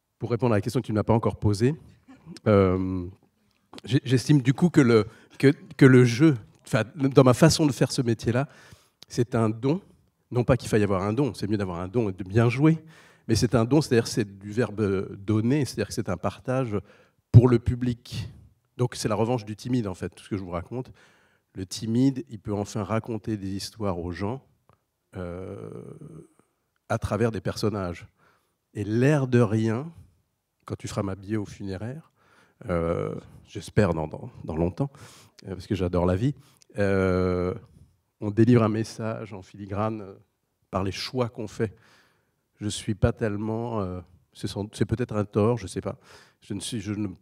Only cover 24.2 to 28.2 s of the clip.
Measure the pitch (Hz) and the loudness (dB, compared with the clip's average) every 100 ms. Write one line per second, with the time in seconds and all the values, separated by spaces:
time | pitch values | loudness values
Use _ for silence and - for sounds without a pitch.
24.2 | 101 135 - _ _ _ _ _ _ 95 | -8 -8 -14 _ _ _ _ _ _ -12
25.2 | 87 87 92 101 - 58 - - - 156 | -10 -10 -12 -14 -14 -14 -16 -18 -20 -20
26.2 | - _ _ _ _ _ - 110 - 104 | -20 _ _ _ _ _ -6 -6 -2 0
27.2 | 117 104 - - 107 104 90 82 - _ | 0 -2 -6 -4 -4 -2 -6 -8 -16 _